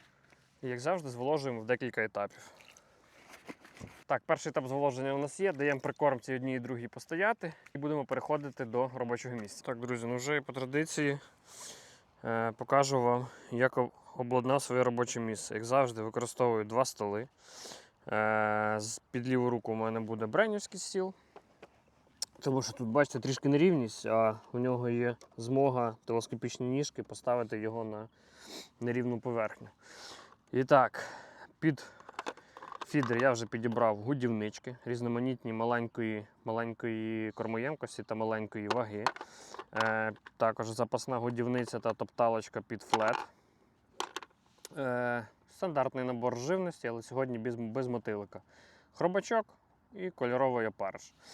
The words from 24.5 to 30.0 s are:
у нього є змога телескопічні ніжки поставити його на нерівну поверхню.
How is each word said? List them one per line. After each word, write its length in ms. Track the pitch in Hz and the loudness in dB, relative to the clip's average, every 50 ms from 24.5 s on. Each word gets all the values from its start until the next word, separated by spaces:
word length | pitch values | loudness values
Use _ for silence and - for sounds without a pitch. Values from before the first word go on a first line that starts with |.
у 60 | - 123 | -4 -2
нього 300 | 123 127 127 123 123 120 | 0 0 0 0 0 0
є 280 | 120 120 120 120 117 - - - _ | 0 0 0 0 -2 -4 -12 -18 _
змога 600 | - 113 117 131 135 139 139 117 127 120 113 110 - _ | -10 -4 0 2 4 4 4 4 2 0 0 -2 -6 _
телескопічні 640 | - 117 117 110 - 127 117 - 120 - - 127 | 0 0 0 0 -2 -8 -6 -6 -6 -4 -4 -2
ніжки 360 | 123 131 139 147 - - - | -2 0 0 -2 -2 -6 -10
поставити 560 | 110 - 107 - - 123 123 123 117 110 117 107 | -10 -10 -12 -6 -2 0 0 0 0 -2 -4 -4
його 260 | 107 110 110 117 113 | -4 -4 -4 -4 -6
на 240 | 110 107 107 110 110 _ _ _ _ - - - - - - - - _ _ | -6 -8 -10 -10 -14 _ _ _ _ -20 -20 -20 -16 -16 -16 -18 -18 _ _
нерівну 400 | 117 120 120 127 120 123 120 113 | -2 0 0 2 0 0 -2 -2
поверхню. 480 | - 127 120 117 110 104 - - 113 110 - _ - - - - | -4 -2 0 0 -2 -2 -4 -10 -16 -20 -20 _ -20 -20 -20 -18